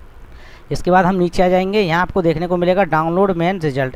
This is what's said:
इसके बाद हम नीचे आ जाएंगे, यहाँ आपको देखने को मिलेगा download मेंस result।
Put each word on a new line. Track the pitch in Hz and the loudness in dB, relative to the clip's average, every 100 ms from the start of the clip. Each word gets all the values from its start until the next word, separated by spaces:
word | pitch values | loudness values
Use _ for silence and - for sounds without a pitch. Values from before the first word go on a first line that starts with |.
| - - - - - - - | -20 -20 -20 -20 -20 -18 -8
इसके | 143 180 | -4 2
बाद | 180 180 | 2 4
हम | 190 | 2
नीचे | 175 - | 0 2
आ | 180 | 2
जाएंगे, | 185 190 208 | 2 0 0
यहाँ | 180 165 | 0 0
आपको | 180 196 | -2 0
देखने | 165 156 175 | 0 0 -2
को | 180 | -2
मिलेगा | 175 185 180 | 0 0 2
download | 156 160 175 196 | 0 0 0 0
मेंस | 170 170 190 | 0 -2 -2
result। | 156 131 131 | -4 -2 -4